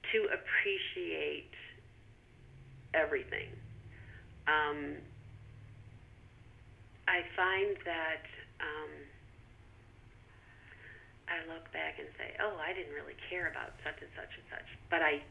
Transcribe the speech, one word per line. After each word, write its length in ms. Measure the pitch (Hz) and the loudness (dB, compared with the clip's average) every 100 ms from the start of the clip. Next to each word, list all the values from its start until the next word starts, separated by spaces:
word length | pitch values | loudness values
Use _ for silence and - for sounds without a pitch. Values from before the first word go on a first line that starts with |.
| - | 4
to 160 | 220 202 | 4 6
appreciate 1200 | 185 - - 202 190 - 185 170 160 147 151 - - - - - - - - - - - - - - - | 2 4 4 6 2 0 -2 -2 0 0 -2 -6 -14 -14 -16 -18 -20 -20 -20 -20 -20 -18 -16 -16 -16 2
everything. 560 | 160 156 139 - - - - - - - - - - - - - | 4 6 4 2 -4 -4 -8 -12 -12 -12 -14 -14 -14 -14 -2 6
Um, 480 | 156 147 147 143 147 - - - - - - - - - - - - - - - - - - - - - | 6 6 2 -2 -4 -8 -14 -14 -14 -14 -14 -14 -14 -16 -16 -16 -18 -18 -18 -18 -18 -18 -18 -18 -2 4
I 100 | 180 170 - | 4 4 4
find 400 | 185 190 202 185 | 6 8 6 4
that, 400 | 175 165 160 156 - - - - | 0 2 2 0 -4 -12 -14 -4
um, 300 | 156 151 151 151 143 - - - - - - - - - - - - - - - - - - - - - - | -4 -2 -6 -8 -12 -16 -18 -18 -18 -20 -18 -20 -20 -20 -18 -18 -20 -20 -20 -20 -18 -16 -14 -16 -16 -10 0
I 160 | 170 165 | 0 0
look 160 | 165 - | -8 -6
back 260 | 160 156 147 | -2 -2 -2
and 80 | - - | -8 -4
say, 140 | - - | -4 2
"Oh, 160 | 214 180 | 2 2
I 80 | 156 | -2
didn't 220 | 185 151 147 | -2 -2 -6
really 240 | - - - | -6 -10 -4
care 220 | 180 165 | 0 0
about 240 | - - - | 0 -6 -4
such 160 | 147 156 | -6 -6
and 120 | - - | -10 -10
such 160 | - - | -10 -12
and 120 | - | -10
such," 160 | - - - - | -10 -10 -14 2
but 120 | 170 | 8
I 200 | 156 143 - | 8 6 0